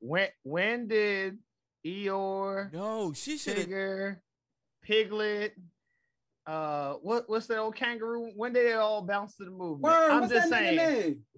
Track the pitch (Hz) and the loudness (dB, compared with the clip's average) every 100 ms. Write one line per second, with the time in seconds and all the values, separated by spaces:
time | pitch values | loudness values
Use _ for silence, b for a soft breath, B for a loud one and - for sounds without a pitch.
0 | 117 170 190 - 131 165 202 240 226 214 | -4 -2 -2 -4 -8 -2 -2 -2 0 2
1 | 208 196 190 208 _ _ _ _ 156 190 | 2 0 -2 -6 _ _ _ _ -10 -6
2 | 196 196 196 190 196 196 196 160 208 220 | -2 -2 -2 -4 -4 -4 -6 -6 -6 -4
3 | 190 143 - 302 - 208 175 190 196 190 | -4 -4 -6 -6 -4 -4 -4 -4 -4 -4
4 | 196 196 _ _ _ _ _ _ - 214 | -6 -8 _ _ _ _ _ _ 0 2
5 | 202 214 214 208 208 - 175 _ _ _ | 2 0 0 0 -4 -8 -20 _ _ _
6 | _ _ _ _ - 156 156 147 139 143 | _ _ _ _ -8 -4 -2 -2 -4 -6
7 | 180 233 233 220 220 220 220 220 240 233 | -2 -2 0 -4 -2 -2 -2 -2 -4 -2
8 | 226 233 233 202 240 247 240 226 214 214 | -4 -4 -6 -6 0 4 4 4 2 0
9 | 185 202 208 - 185 185 180 143 285 330 | -2 -2 -4 -10 -14 -8 -6 0 4 6
10 | 320 294 226 240 339 233 202 320 330 254 | 8 6 4 4 4 4 4 4 4 2
11 | 170 131 - | 0 -2 -8